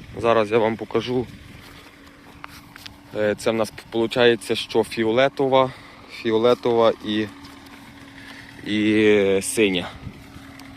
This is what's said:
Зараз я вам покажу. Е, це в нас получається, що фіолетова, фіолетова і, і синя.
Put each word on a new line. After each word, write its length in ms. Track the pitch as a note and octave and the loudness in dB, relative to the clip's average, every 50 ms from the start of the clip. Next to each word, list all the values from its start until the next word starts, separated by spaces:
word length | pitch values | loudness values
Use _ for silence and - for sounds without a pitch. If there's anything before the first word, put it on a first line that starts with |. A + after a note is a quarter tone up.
| - - - | -18 -16 -10
Зараз 340 | - A2+ A#2 A2+ A2+ G#2+ G2+ | -2 0 2 2 2 2 2
я 60 | A2+ | 2
вам 180 | A#2+ G#2+ A2 A2+ | 2 2 2 -2
покажу. 520 | G#2+ A2 - - A#2 G#2 A#2+ B2+ B2+ A2+ - - - - - - - - - - - - - - - - - - - - - - - - - - - - - - - - - - - - - - | -4 -6 -4 -4 -4 -2 -2 -4 -4 -6 -6 -12 -20 -20 -20 -20 -20 -20 -20 -20 -20 -20 -20 -20 -20 -20 -20 -20 -20 -20 -20 -20 -20 -20 -20 -20 -20 -20 -20 -20 -20 -20 -20 -20 -20 -20 -12 -6
Е, 200 | G#2+ G#2+ G#2 G2+ | -2 -2 -2 -2
це 160 | - - A#2+ | -2 -2 -2
в 20 | A2+ | -2
нас 200 | A2+ G#2+ - - - - - | -2 -4 -4 -6 -14 -16 -8
получається, 680 | - A#2 A2+ A2 - C3 A#2+ A#2+ A#2 G#2 - - A2+ | -4 -2 -2 -2 0 4 4 4 4 2 -2 -4 -6
що 280 | - - - - A2+ G#2+ | -6 -6 -2 0 0 0
фіолетова, 880 | - - A#2 A2 A2 A2+ B2+ C3+ C#3 - - C#3 C3 C3 C3 C3 B2+ - - - - - - - - | 0 -2 -2 -2 0 2 2 2 0 0 -2 0 2 2 2 2 0 -4 -10 -20 -20 -20 -20 -20 -20
фіолетова 840 | - - - A2+ A2 A2 A#2 B2 B2 - - B2 A#2 A#2 A2+ A2 - - - | -18 -8 -4 -2 0 2 4 2 2 2 0 0 2 4 4 2 2 0 -6
і, 220 | G#2+ G#2 G#2+ G#2+ G2+ - - - - - - - - - - - - - - - - - - - - - - - - - - - | -6 -4 -4 -4 -6 -10 -16 -20 -20 -20 -20 -20 -20 -20 -20 -20 -20 -20 -20 -20 -20 -20 -20 -20 -20 -20 -20 -20 -20 -20 -14 -8
і 760 | - G#2 G#2+ G#2 G#2+ G#2+ A2 G#2+ G#2+ G#2+ G2+ G2 G2 G2 G2 | -4 -2 0 0 2 2 4 4 4 4 4 4 2 2 0
синя. 460 | G2 - - A2+ G#2+ G2 F#2 F2 F2+ - - - - - - - - - - - - - - - - - - | -2 -2 0 2 2 2 2 -2 -4 -6 -12 -16 -16 -18 -18 -18 -20 -20 -20 -20 -20 -20 -20 -20 -20 -20 -20